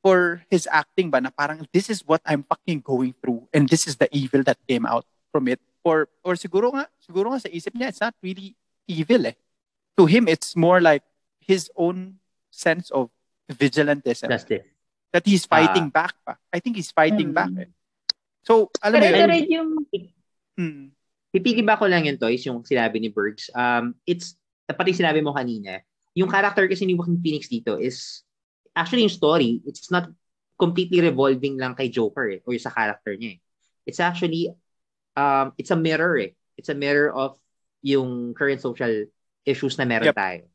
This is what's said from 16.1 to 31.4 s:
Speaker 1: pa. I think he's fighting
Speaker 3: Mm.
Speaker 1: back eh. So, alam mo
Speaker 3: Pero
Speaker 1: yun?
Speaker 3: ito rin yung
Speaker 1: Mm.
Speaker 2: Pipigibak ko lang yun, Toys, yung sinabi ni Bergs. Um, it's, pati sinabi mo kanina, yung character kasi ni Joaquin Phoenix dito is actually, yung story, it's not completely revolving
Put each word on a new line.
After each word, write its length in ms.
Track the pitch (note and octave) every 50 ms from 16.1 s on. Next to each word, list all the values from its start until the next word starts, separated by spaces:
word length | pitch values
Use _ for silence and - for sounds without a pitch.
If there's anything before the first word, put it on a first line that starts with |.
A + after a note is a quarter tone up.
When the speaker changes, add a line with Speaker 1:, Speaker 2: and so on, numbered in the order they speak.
| - _
Speaker 1:
pa. 120 | _ B2 A#2+ _ _ _
I 100 | - F3
think 200 | _ B3+ A#3 G3+
he's 120 | D#3+ -
fighting 400 | - E3 D#3+ D#3+ G#3+ G#3+ D3+ D3
Speaker 3:
Mm. 60 | C#3
Speaker 1:
back 160 | F3 F#3+ F#3 F3+ F3+
eh. 120 | F3+ - _ _ _ _ _ _ _ - - _ _ _ _ _
So, 280 | _ - A3+ A3+ G#3 - _ -
alam 200 | - G#3 A3+ A#3
mo 60 | G3+
Speaker 3:
Pero 80 | G3
Speaker 1:
yun? 60 | - -
Speaker 3:
ito 120 | E4+ E4
rin 160 | E4+ E4+ D4+ D#4+
yung 200 | D#4+ E4 E4 D#4+ D#4 D#4 D4 _ - F#3 F3 - _ _ _ _ _ _ _ _
Speaker 1:
Mm. 320 | _ - F3 D#3+ D3+ C#3+ C#3 C#3 _ _ _ _ _ _ _ _
Speaker 2:
Pipigibak 480 | - F#3+ F#3 B3 A3+ A#3 A3 G#3+ G#3+ G#3
ko 80 | G#3+ G3
lang 160 | F3+ E3+ D#3+
yun, 140 | D3 C#3 B2+
Toys, 260 | A#2+ A2+ A#2+ B2 B2+
yung 160 | C3+ B2 A#2+
sinabi 380 | A#2 - C#3 B2 A#2 A2 G#2+ A2
ni 80 | A2 A2
Bergs. 400 | G#2 G#2+ G2+ G#2 G#2+ - - -
Um, 460 | - A#2+ B2 B2 B2 A#2+ A#2 A#2+ A#2+ _ _
it's, 320 | - F3 F3 - - - _ _ _ _ _ _ -
pati 240 | D3+ - - D4
sinabi 300 | F3+ F3 F#3 D#3+ D3+ D#3 D3+
mo 80 | -
kanina, 480 | C#3+ C#3+ B2+ B2 A#2 A2 G2+ F#2+ F#2 F#2+ _ _ _ _ _ _
yung 160 | _ E3+ F#3+ F3+
character 400 | F#3+ G3 G3+ G3+ G3+ G#3 F#3+ F#3
kasi 160 | F#3+ F3+ G3+
ni 80 | F#3
Joaquin 240 | F3+ F3 F3 F3 F3 F3
Phoenix 300 | E3+ D#3+ D3+ D3 - -
dito 280 | B2 A2+ A#2 A2+ G#2
is 440 | D2+ G#2 B2+ B2+ - - - - - _ _ _ _ _ _ _ _ _ _ _
actually, 280 | E3+ E3 E3+ B3+ B3 A3+
yung 60 | G3+ -
story, 460 | - - D3+ D#3+ E3 C3+ A#2 A#2 - -
it's 240 | C#3+ - - - -
not 180 | F3+ F3+ F3 E3 - _ _ _ _ _ _ _ _ -
completely 420 | F#3 E3+ F3 F3+ F#3 F3 F#3 F3
revolving 560 | F3 E3 C#3 B2+ C3+ C3+ C3+ B2+